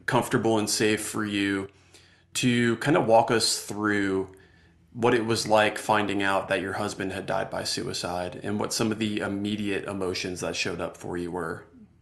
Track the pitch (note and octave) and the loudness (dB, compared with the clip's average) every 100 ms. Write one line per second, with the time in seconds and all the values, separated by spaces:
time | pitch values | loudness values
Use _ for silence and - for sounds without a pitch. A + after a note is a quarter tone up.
0 | - B2 - B2 A2+ A2 G#2+ - G#2+ G#2+ | 0 0 2 0 2 2 2 2 2 2
1 | - A2 G#2+ G2+ G2 G2 F#2+ _ _ - | -2 -4 -2 0 0 -2 -4 _ _ -20
2 | - _ _ - B2+ A#2+ A#2 A2+ - - | -20 _ _ -2 2 4 2 2 2 2
3 | A2 A2+ A#2 A2+ - - - G#2 G#2+ G#2 | 6 6 6 4 2 -2 -4 -2 0 2
4 | G2 F#2+ F#2+ - - _ _ _ _ A#2+ | 2 0 -2 -10 -20 _ _ _ _ 0
5 | A#2 B2 A2+ A2 G#2+ G#2+ G#2 - - G#2 | 2 4 2 0 4 6 6 2 0 2
6 | G2+ G2+ G2 F#2+ F#2 G2 F#2+ G2 G#2 G2+ | 2 0 2 0 0 -2 -2 -4 -4 -4
7 | F#2+ F#2+ F#2+ F#2+ F#2+ F#2 - F#2+ F#2+ F#2+ | -6 -6 -4 -4 -4 -6 -4 -4 -4 -6
8 | F2 F2+ F2+ - G2+ G#2 G#2+ - A2+ G#2+ | -4 -4 -6 -6 -4 -2 -2 0 0 0
9 | A2 G#2 G2 G2 G#2 G#2 G2+ G2 - G2 | -2 -2 -2 -4 -4 -4 -2 -4 -4 -4
10 | F#2 F#2 F#2+ F2 F2 E2+ G#2 F2 F2 - | -4 -4 -6 -4 -4 -4 -4 -4 -8 -8
11 | - F2+ F2 F2 E2 F2+ - - - _ | -8 -6 -6 -6 -6 -8 -14 -20 -20 _